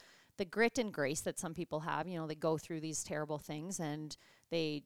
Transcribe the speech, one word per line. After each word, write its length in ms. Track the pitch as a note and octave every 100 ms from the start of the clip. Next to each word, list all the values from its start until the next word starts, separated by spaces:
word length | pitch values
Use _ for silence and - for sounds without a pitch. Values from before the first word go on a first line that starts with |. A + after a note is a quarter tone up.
| - - - -
the 80 |
grit 340 | F#3 G#3 A#3 -
and 140 | G#3+
grace 280 | D#3 C#3 D#3
that 180 | F#3+ -
some 160 | F3
people 240 | E3 E3 D#3
have, 280 | D#3+ D3 E3
you 100 | F3
know, 80 | D#3+
they 80 |
go 240 | D#3 E3 D#3
through 220 | - D#3+
these 240 | D#3+ D3
terrible 340 | - D3+ D3+ D3+
things 400 | - D3+ E3+ F#3+
and 380 | D#3 D3+ D3+ - - - _
they 320 | E3+ D#3 D3